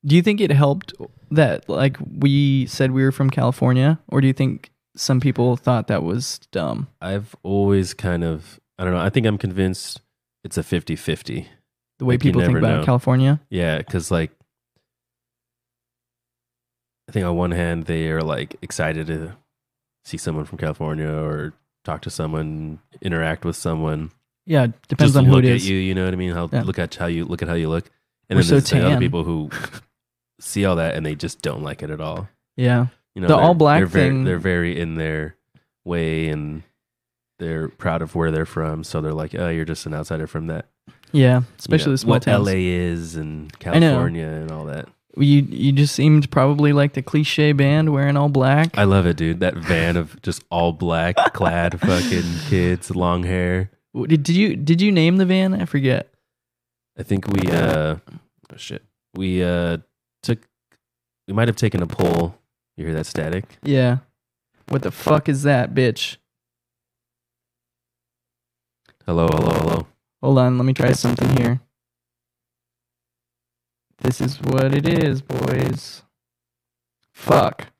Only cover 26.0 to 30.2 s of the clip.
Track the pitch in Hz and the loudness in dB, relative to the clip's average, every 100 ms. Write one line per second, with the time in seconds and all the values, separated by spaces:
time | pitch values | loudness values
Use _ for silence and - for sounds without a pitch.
26 | 92 92 90 85 82 - 95 95 85 - | -2 -2 -4 -4 -2 -2 -2 -4 -6 -4
27 | 87 85 - 87 85 85 80 82 - _ | -4 -4 -4 -6 -4 -2 -2 -4 -6 _
28 | _ _ _ 92 - 139 139 - 87 139 | _ _ _ 2 6 4 4 2 4 2
29 | 85 85 80 82 76 - - - _ _ | 2 0 -4 -4 -6 -10 -12 -16 _ _
30 | _ _ | _ _